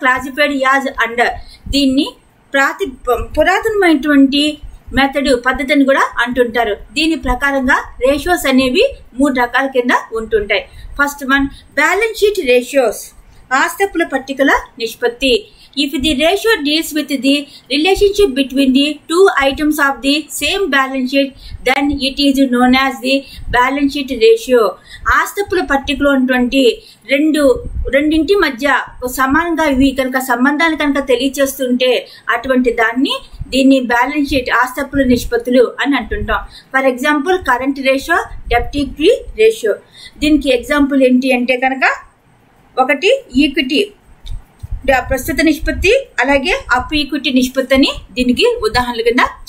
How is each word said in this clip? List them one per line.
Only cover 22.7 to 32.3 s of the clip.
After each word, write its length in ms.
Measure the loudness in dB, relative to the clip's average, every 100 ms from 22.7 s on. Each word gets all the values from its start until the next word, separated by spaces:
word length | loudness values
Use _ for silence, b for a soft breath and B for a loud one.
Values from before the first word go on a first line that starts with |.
| 4
as 100 | 0 -2
the 100 | -2 -2 B B -2 0
balance 360 | 0 0 -2
sheet 160 | -2 -6 2
ratio. 380 | 4 4 4 2 2 -2 B B -2 0
ఆస్తపుల 420 | 0 -4 -2 -2 0
పట్టికలో 380 | -2 -2 0 2 2
ఉన్నటువంటి 460 | 2 0 0 2 2 0 B B -4
రెండు, 300 | 0 2 2 2 2 -4 -6 -2
రెండింటి 400 | 0 2 0 2 2
మధ్య 220 | 2 0 -2 -2 -4 -10
ఒక 80 | -8 -2
సమానంగా 460 | 0 2 0 0 0
ఇవి 160 | 2 2 0
కనుక 180 | -2 -2 -2
సంబంధాలు 480 | 0 0 2 0 0
కనుక 200 | -2 -2 0
తెలియచేస్తుంటే 800 | 0 0 0 -2 -2 -2 0 2 0 -4 B -4